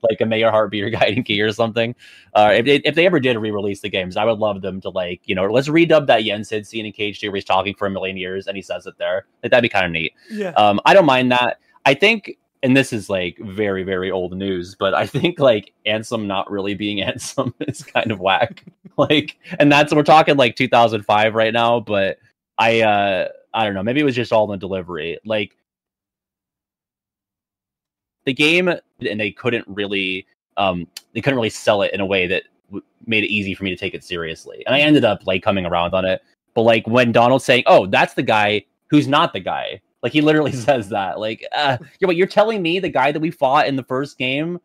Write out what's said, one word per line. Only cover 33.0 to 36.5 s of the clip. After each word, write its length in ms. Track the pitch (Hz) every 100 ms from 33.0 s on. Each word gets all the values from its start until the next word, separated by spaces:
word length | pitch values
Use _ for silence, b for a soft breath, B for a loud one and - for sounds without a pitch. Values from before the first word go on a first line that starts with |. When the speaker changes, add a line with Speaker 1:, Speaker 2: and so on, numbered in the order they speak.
| -
Speaker 1:
made 180 | 110
it 80 | 104
easy 200 | 107 98
for 100 | 90
me 60 | 98
to 60 | 87
take 180 | 95
it 100 | 87
seriously. 580 | - 87 82 80 - - -
And 80 |
I 60 | 131
ended 240 | 151 147
up, 220 | 120 101 -
like, 160 | 92
coming 240 | 107 98 87
around 260 | 87 87
on 100 | 92
it. 180 | 92 92 _ _ _